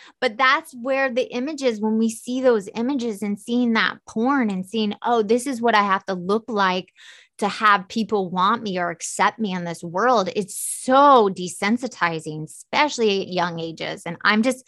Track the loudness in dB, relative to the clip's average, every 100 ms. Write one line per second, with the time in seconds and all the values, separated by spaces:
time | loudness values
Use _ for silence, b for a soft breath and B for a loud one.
0 | b -4 -4 2 2 2 -2 -10 -4 -2
1 | 0 -2 -2 -4 -6 -2 -2 0 0 2
2 | 0 -2 -6 0 2 2 0 -6 -2 -2
3 | -4 -4 -4 -6 -2 0 2 2 0 -4
4 | -8 -2 0 2 0 -2 -4 -4 -4 -4
5 | 0 0 2 0 0 -2 2 4 4 0
6 | -2 -4 -2 -2 -2 0 0 0 -6 b
7 | b b b -4 -4 0 4 2 0 -4
8 | -2 -2 -2 0 2 0 -2 -4 -4 -6
9 | -6 2 2 2 -4 -4 -6 -8 -6 0
10 | 2 2 2 -4 -6 -8 -10 -6 2 6
11 | 8 8 6 0 -8 -4 -2 -2 -4 -4
12 | -2 -2 -8 -10 -10 -14 -4 0 0 2
13 | 0 0 -2 -2 -2 -4 -10 -8 -8 -8
14 | -10 -2 2 4 2 -2